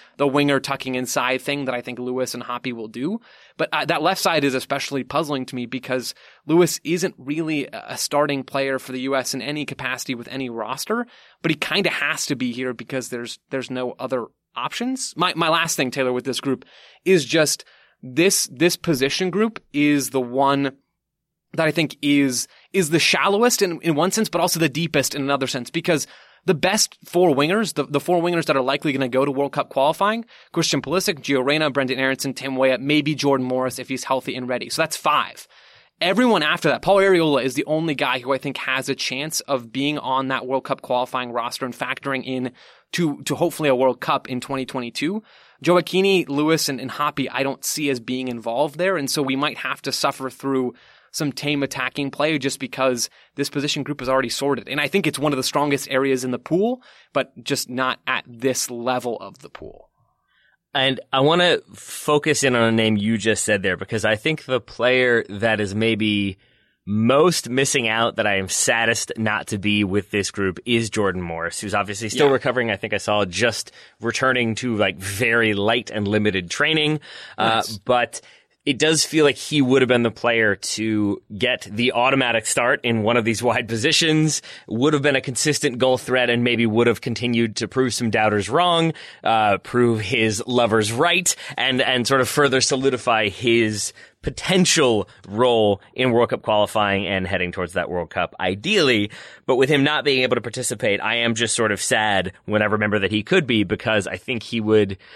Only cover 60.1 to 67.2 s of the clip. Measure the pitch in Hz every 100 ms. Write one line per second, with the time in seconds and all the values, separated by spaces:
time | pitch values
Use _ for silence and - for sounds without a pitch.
60.1 | _ _ _ _ _ _ 143 135 131 -
61.1 | 135 143 170 175 135 - 101 - - -
62.1 | 147 151 143 139 123 113 113 110 107 101
63.1 | 113 104 104 - 104 95 90 98 113 110
64.1 | 107 160 156 - 127 - - 120 127 127
65.1 | 117 - 98 113 107 104 101 113 110 110
66.1 | 104 98 95 _ _ _ _ - 104 113
67.1 | 135